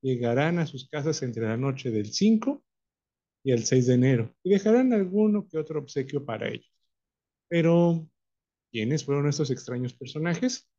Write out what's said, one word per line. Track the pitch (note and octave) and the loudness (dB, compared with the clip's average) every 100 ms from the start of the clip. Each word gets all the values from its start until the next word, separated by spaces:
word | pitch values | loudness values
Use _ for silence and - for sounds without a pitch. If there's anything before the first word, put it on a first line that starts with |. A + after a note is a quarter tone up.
llegarán | C3+ B2 A#2+ B2 D#3 F3 | -2 -2 0 2 2 0
a | D#3 | -2
sus | C3+ - | -6 -10
casas | D3+ D3 D#3 | -6 -4 -4
entre | B2+ A2+ A2 | -4 -4 -4
la | A2+ | -2
noche | C3+ C3+ B2+ | -2 -4 -4
del | A2 G#2 | -4 -4
cinco | - G3+ A3 C4 C#4+ _ _ _ _ _ _ _ _ | 0 2 2 0 -6 _ _ _ _ _ _ _ _
y | C3+ | 0
el | A#2+ A2 | 0 2
seis | C3 B2 | 2 4
de | B2 | 4
enero, | C3 B2 A2+ _ | 4 2 -2 _
y | F3+ | 0
dejarán | G3 G3+ A#3 C4 | 2 4 4 4
alguno | A3 F#3 G3 G#3+ G#3 - | 2 0 2 2 2 -2
que | D#3+ | -6
otro | D#3 D#3 | -4 -6
obsequio | C3+ C#3+ C3+ C#3+ | -6 -6 -4 -6
para | C3+ A2 A2 | -6 -6 -6
ellos. | A#2 _ _ _ _ _ _ _ _ _ | -8 _ _ _ _ _ _ _ _ _
Pero, | E3+ E3 E3+ F3 E3 D#3+ _ _ _ _ _ _ | 2 4 6 4 2 -4 _ _ _ _ _ _
¿quiénes | A2+ G#2+ D3+ | -4 -2 -2
fueron | - C#3+ C#3+ | 0 0 0
estos | C#3+ C#3 | 0 -2
extraños | B2 - B2 B2 - | -4 -6 -6 -6 -8
personajes? | C3+ D3+ E3 E3+ B3+ - _ | -14 -6 -4 0 -2 -4 _